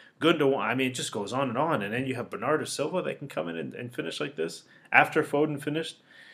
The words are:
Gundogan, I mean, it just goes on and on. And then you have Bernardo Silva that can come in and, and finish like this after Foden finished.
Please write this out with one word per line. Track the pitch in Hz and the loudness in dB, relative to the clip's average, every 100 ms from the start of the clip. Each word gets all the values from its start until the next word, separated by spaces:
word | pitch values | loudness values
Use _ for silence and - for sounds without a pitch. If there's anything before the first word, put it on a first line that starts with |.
| - _ | -20 _
Gundogan, | 156 165 139 135 | 2 4 4 2
I | 104 | 0
mean, | 123 131 | 0 0
it | |
just | 120 - | -2 -6
goes | 110 101 | -6 -2
on | 127 135 | -2 0
and | 117 | 0
on. | 160 139 | 2 0
And | 101 | 0
then | 117 135 | -2 -2
you | 120 | -4
have | 110 | -6
Bernardo | 92 120 151 120 | -4 0 0 0
Silva | - 147 180 | -4 -2 -2
that | 151 139 | -4 -6
can | 139 | -6
come | - 165 | -6 -4
in | 165 | -6
and, | - | -6
and | - 123 | -8 -8
finish | 120 160 - | -8 -8 -6
like | 147 - | -6 -4
this | 156 - - - - | -6 -6 -16 -20 4
after | 127 147 160 | 6 6 4
Foden | - 143 151 147 | 2 2 2 0
finished. | 147 151 160 - _ - - | -4 -4 -4 -10 _ -20 -20